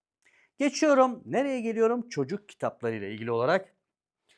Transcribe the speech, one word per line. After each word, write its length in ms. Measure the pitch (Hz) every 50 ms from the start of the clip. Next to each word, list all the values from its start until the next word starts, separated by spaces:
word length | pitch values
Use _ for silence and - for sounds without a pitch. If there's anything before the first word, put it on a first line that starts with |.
| _ _ _ _ _ _ _ _ _ _ _
Geçiyorum. 680 | - 277 285 285 - 311 302 277 262 254 254 240 - -
Nereye 360 | 113 156 226 277 277 262 247
geliyorum? 480 | 220 226 220 226 220 226 240 247 233 240
Çocuk 400 | - 147 135 127 196 202 _ -
kitaplarıyla 580 | - - - 113 - - 127 117 113 107 101
ilgili 240 | 98 110 107 113 117
olarak 420 | 117 117 123 147 180 185 190 - _ _ _ _ _ _ _ _ _ _ _ _ _